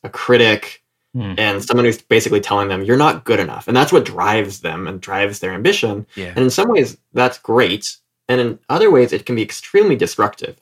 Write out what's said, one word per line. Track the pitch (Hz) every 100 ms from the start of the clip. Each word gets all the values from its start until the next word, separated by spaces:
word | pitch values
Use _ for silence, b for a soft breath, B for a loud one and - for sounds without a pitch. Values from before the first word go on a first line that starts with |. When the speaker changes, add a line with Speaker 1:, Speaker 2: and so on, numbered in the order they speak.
Speaker 1:
a | 117
critic | - - 120 113 107 - - _ _ _
Speaker 2:
Hmm. | 127 101 95
Speaker 1:
and | 107 101
someone | - 123 120
who's | 107
basically | - 113 107 101
telling | - 101 98
them, | 95
"You're | 98 131
not | 151 -
good | - 104
enough." | 82 - -
And | 127
that's | 143
what | 170
drives | - 90 95 110 101 95
them | 82 82 92
and | 92
drives | 92 98 101 101
their | 95
ambition. | 92 160 196 113 101 107
Speaker 2:
Yeah. | - 90 92
Speaker 1:
And |
in | 127
some | 151 220
ways, | 208 120 - _
that's | 123 127 -
great. | - 113 98 101 - - _ _ -
And | 127
in | 120 - -
other | 160 214
ways, | 143 123
it | - -
can |
be | 117
extremely | 104 - - 202 208 127
destructive. | 87 - 104 - - -